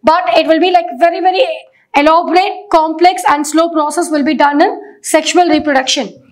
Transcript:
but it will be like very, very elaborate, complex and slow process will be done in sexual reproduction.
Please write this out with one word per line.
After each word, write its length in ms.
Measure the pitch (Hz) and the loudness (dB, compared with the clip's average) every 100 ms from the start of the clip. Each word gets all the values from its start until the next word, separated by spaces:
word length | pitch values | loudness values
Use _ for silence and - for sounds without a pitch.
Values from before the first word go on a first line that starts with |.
but 200 | - 330 359 330 | 0 0 2 0
it 100 | 294 | 2
will 140 | 320 | 2
be 100 | 359 | 2
like 160 | 359 339 247 | 0 -2 -2
very, 220 | 339 339 | -2 0
very 240 | 359 370 523 320 - _ _ - | -2 0 -2 -4 -14 _ _ 0
elaborate, 720 | 294 320 - 330 403 370 - | 2 2 2 0 0 -4 -2
complex 520 | 339 320 320 349 370 - | 0 0 2 2 2 -2
and 180 | 294 294 | -2 -2
slow 240 | 311 330 | -2 0
process 400 | 320 302 302 339 | -2 -4 -4 -4
will 140 | 302 | -2
be 100 | 285 | -2
done 280 | 311 285 294 | 0 2 2
in 360 | 370 - - - | 0 0 -14 -18
sexual 460 | - 311 311 349 349 | -4 -2 0 0 2
reproduction. 760 | 302 302 262 262 - 208 - _ | 0 0 -2 -2 -4 -6 -10 _